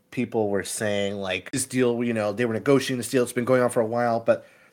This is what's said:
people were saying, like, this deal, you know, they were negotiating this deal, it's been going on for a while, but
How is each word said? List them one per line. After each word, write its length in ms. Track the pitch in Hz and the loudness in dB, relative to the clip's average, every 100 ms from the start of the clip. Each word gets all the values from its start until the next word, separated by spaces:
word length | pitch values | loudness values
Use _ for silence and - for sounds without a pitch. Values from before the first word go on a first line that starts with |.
| _ | _
people 380 | - 113 117 104 | -6 -2 0 0
were 140 | 98 90 | 0 -4
saying, 500 | - 107 101 98 101 | -4 -2 -2 -2 -4
like, 340 | 95 92 - | -4 -6 -4
this 140 | - - | -6 -2
deal, 380 | 127 123 120 | 0 2 2
you 100 | 120 | -2
know, 200 | 113 104 | 0 -2
they 100 | 104 120 | 0 0
were 80 | |
negotiating 440 | 110 - 139 135 127 | 0 2 2 2 -4
this 120 | 110 | -2
deal, 140 | 131 | 0
it's 80 | 120 | 0
been 140 | - 120 | 0 2
going 160 | 127 | 4
on 80 | 120 | 4
for 100 | 123 | 2
a 60 | 110 | 0
while, 340 | 120 120 117 | 0 0 2
but 260 | - 113 - - _ | 2 0 -2 -20 _